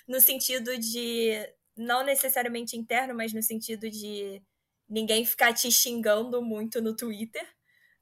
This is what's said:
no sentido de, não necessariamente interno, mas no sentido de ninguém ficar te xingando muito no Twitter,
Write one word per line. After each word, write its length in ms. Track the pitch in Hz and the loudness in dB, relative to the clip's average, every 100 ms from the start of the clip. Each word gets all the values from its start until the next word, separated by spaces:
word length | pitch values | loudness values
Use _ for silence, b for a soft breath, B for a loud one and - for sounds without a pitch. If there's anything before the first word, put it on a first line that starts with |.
| - | -6
no 120 | 254 | 4
sentido 580 | 254 262 - 254 233 254 | 4 4 0 -2 -2 -4
de, 560 | 226 233 233 233 226 214 208 - _ - | -4 -4 -2 0 0 0 -6 -14 _ -10
não 280 | 233 247 | 0 2
necessariamente 760 | 269 277 269 262 247 233 233 233 | 2 2 2 0 0 -4 -6 -8
interno, 380 | 226 240 262 233 | -2 0 0 -4
mas 180 | 226 | -4
no 80 | 220 | -4
sentido 480 | 220 220 220 220 220 | -4 -4 -6 -6 -6
de 500 | 214 208 208 196 196 - _ _ _ _ | -8 -8 -6 -8 -10 -18 _ _ _ _
ninguém 380 | 214 220 220 233 | -4 2 2 2
ficar 260 | - 240 | 4 4
te 200 | 226 240 | 4 4
xingando 720 | 233 254 233 220 208 247 247 | 4 4 2 2 2 2 -2
muito 360 | 240 214 220 233 | -2 -4 -4 -2
no 160 | 226 220 | -2 -2
Twitter, 520 | 233 208 226 302 349 _ _ _ _ _ | -6 -6 -6 -8 -12 _ _ _ _ _